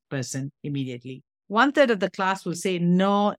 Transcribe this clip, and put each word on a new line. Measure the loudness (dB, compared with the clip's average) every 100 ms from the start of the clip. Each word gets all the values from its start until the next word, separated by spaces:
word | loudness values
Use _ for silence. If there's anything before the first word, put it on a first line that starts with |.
| -10
person | -8 -6 -8 -8 -10
immediately. | -8 -6 -6 -10 -14 -18 _ _ -4
One | 2 2
third | 4 4
of | 4
the | -2
class | -2 -2 -2 -6
will | -4
say, | -4 0
"No, | 2 4 4 2 0